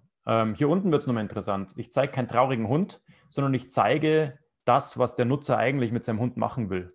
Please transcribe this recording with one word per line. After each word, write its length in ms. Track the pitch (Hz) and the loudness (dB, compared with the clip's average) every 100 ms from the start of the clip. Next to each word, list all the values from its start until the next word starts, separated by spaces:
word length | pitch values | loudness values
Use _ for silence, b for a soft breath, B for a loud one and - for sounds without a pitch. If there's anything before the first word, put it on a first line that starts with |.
| _ _ - | _ _ -2
ähm, 280 | 113 110 | 0 2
hier 140 | 98 147 | 0 2
unten 240 | 185 190 | 2 2
wird's 160 | 147 131 | 0 0
nochmal 160 | 117 | -4
interessant. 480 | 104 107 90 98 98 - | -4 -6 -4 -4 -4 -10
Ich 160 | - | -6
zeig 200 | 135 139 | -2 0
keinen 160 | 131 117 | -2 -2
traurigen 400 | 117 131 123 110 | 2 2 0 0
Hund, 320 | 147 208 - b b b | 0 -2 -6 b b b
sondern 260 | - 139 | -2 0
ich 180 | 123 - | 0 -2
zeige 680 | 131 104 151 156 156 151 - _ _ - | 2 2 2 2 2 0 -6 _ _ 2
das, 320 | 131 - 117 | 2 2 0
was 180 | 120 - | 0 0
der 80 | |
Nutzer 320 | 120 143 - 113 | 0 0 0 0
eigentlich 340 | 120 139 117 | 0 0 -2
mit 140 | 117 | -2
seinem 160 | - 110 | -2 -2
Hund 160 | 123 117 | -2 -2
machen 320 | 110 127 101 | -4 -4 -4
will. 260 | 92 90 | -4 -6